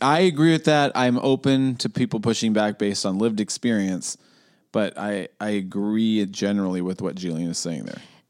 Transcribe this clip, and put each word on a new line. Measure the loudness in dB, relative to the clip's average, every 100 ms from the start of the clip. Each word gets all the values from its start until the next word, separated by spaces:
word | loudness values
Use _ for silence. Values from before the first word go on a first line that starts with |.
I | 2 4
agree | 4 4 4
with | 4
that. | 4 4 4
I'm | 2 2 2
open | 2 2 2 2 2 0
to | -4
people | -2 -2 0
pushing | 0 0 2
back | 2 2 0
based | -2 -2 -2
on | 0
lived | 0 0
experience, | -4 -2 0 0 0 -2 -6 -12 _ _ _ _ _
but | -2 -2 -4
I, | -6 -6 -8 -8
I | -4
agree | -2 -4 -4 -2 0 2 2 0
generally | -2 -2 0 -2 -2
with | -4 -4
what | -6
Julian | -6 -6 -4 -4
is | -6
saying | -6 -8
there. | -10 -14 -18 _ -6